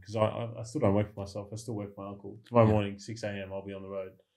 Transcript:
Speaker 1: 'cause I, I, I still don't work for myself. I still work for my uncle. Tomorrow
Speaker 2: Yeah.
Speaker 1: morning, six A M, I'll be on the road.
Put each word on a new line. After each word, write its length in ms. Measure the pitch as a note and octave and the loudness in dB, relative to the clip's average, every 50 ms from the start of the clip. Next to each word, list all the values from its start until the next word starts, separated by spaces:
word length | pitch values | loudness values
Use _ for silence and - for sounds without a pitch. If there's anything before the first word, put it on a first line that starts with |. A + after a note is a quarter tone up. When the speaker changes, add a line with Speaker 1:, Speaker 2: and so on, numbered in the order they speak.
| F#2 | -12
Speaker 1:
'cause 120 | - G#2 | -6 0
I, 60 | A2+ G#2+ | 2 2
I, 360 | G#2+ - - A#2+ A2+ A2+ - | 2 2 -2 -6 -6 -8 -10
I 20 | A#2 | -10
still 160 | - - D3+ | -8 -4 2
don't 140 | B2 G2+ G2 | 4 4 4
work 180 | G#2 G#2+ G#2 - | 4 2 0 -2
for 60 | - | -10
myself. 280 | G2 F#2+ - G2+ G2+ G2+ - | -10 -8 -8 -10 -10 -8 -10
I 40 | |
still 180 | G#2+ - - A#2 | -10 -8 -6 -6
work 200 | G2+ G2+ G2+ G2+ | -6 -6 -8 -10
for 100 | - G2 | -12 -12
my 60 | G2+ | -12
uncle. 300 | G2+ G2+ - G2+ G2 G#2+ - | -12 -12 -12 -14 -16 -16 -6
Tomorrow 200 | - A#2 A#2+ A2+ | 2 6 8 8
Speaker 2:
Yeah. 60 | A2 G#2+ | 8 8
Speaker 1:
morning, 260 | G#2+ G2+ G2+ G2+ G2+ | 6 4 0 -4 -8
six 240 | - - A2+ A2+ - | -10 -12 -10 -6 -6
A 60 | G#2 | -6
M, 220 | G2+ G2 G2 F#2+ F#2+ | -6 -6 -8 -8 -8
I'll 120 | G2 G2 | -8 -8
be 80 | G2 G2 | -8 -10
on 80 | F#2+ F#2+ | -10 -10
the 60 | F#2+ | -8
road. 240 | G2 G2 F#2+ F#2+ - _ _ _ _ | -8 -8 -8 -8 -12 _ _ _ _